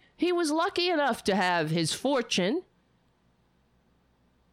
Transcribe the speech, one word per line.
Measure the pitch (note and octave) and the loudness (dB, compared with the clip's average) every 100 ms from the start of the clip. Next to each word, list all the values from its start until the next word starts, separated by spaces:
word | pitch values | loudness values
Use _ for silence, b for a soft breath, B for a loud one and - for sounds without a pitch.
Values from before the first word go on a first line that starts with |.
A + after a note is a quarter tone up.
| - - | -16 -2
he | E4+ | 0
was | F4 E4 | 2 0
lucky | D4+ F4+ F4+ F4 | 0 0 0 0
enough | E4 C#4 A#3 | 2 0 0
to | - | 0
have | F#3+ F3+ F3 D#3 | 0 2 0 0
his | D#3+ D#3+ | 0 -2
fortune. | - C4 C#4 A#3 - F#3 D#4 - _ _ _ _ _ _ _ _ _ _ _ _ _ _ _ _ _ _ | -2 -2 -2 0 0 0 -2 -6 _ _ _ _ _ _ _ _ _ _ _ _ _ _ _ _ _ _